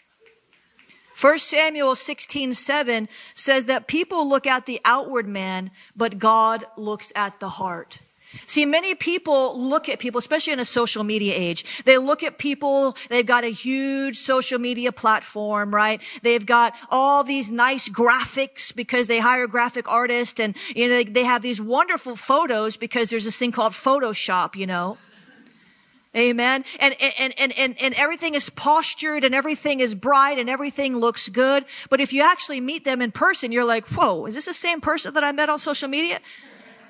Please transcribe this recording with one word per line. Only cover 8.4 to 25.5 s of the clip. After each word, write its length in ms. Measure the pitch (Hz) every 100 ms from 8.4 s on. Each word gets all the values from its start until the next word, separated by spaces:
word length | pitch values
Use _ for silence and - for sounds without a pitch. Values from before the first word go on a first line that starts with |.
See, 220 | - 294 294
many 280 | 320 381
people 640 | 359 330 349 320 277 262 254
look 300 | 262 311 302
at 100 | 220
people, 200 | 247 240
especially 340 | - 311 320
in 80 | 269
a 40 |
social 380 | 240 240 233 214
media 300 | 208 214 202
age, 480 | 180 175 170 - -
they 120 | 247 262
look 260 | 262 302
at 140 | 320 -
people, 580 | 285 277 285 277 269 - -
they've 160 | 240
got 180 | 233 240
a 60 | 233
huge 720 | 208 254 269 277 269 277 220
social 400 | - 262 254 247
media 340 | 247 240 247
platform, 800 | - 220 214 - 208 208 208 208
right? 260 | 208 214 214 - -
They've 240 | 240 233
got 300 | 208 240 233 233 -
all 340 | 262 277 285
these 260 | 269 277 208
nice 380 | 233 247 269 -
graphics 880 | 202 233 208 - 269 269 - - -
because 300 | 233 247 233
they 120 | 233
hire 280 | 233 254 240
graphic 420 | 240 240 247 -
artists 500 | 233 240 240 240 -
and, 160 | 214 190 - 233
you 120 | 240
know, 60 |
they, 100 | 247
they 200 | 233 233
have 160 | 247 240
these 200 | 247 214
wonderful 560 | 214 262 349 339 254 214
photos 600 | - 277 330 220 220 -
because 320 | 233 240 220
there's 160 | 226
this 140 | 214 -
thing 120 | 240
called 220 | 233 220
Photoshop, 840 | - 262 277 240 208 - 180 180 190
you 100 | 190
know? 320 | 180 180 226 _ _ _ - -